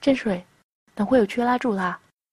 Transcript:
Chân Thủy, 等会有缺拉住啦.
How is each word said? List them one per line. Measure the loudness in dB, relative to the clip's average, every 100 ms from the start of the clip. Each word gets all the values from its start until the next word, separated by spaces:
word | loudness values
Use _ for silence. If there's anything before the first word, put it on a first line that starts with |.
Chân | 0 0
Thủy, | -2 -4 -8 _ _ _ _
等 | -6 2
会 | 2
有 | 2
缺 | 0
拉 | 0 0
住 | -2
啦. | -2 -4 -6 _ _ _